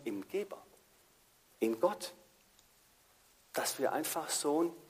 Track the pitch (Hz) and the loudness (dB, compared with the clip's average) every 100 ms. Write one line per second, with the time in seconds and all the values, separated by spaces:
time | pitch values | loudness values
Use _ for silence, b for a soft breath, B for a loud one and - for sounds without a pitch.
0 | 117 101 95 190 202 - - - _ _ | -4 -6 -4 -4 -4 -10 -16 -20 _ _
1 | _ _ _ _ _ _ 113 113 180 208 | _ _ _ _ _ _ 0 4 2 2
2 | - - - _ _ - _ _ _ _ | -6 -12 -20 _ _ -20 _ _ _ _
3 | _ _ _ _ _ - - - 131 135 | _ _ _ _ _ -4 -4 0 0 0
4 | 156 170 151 - 147 151 170 165 - | -2 -4 -2 0 2 4 2 -2 -14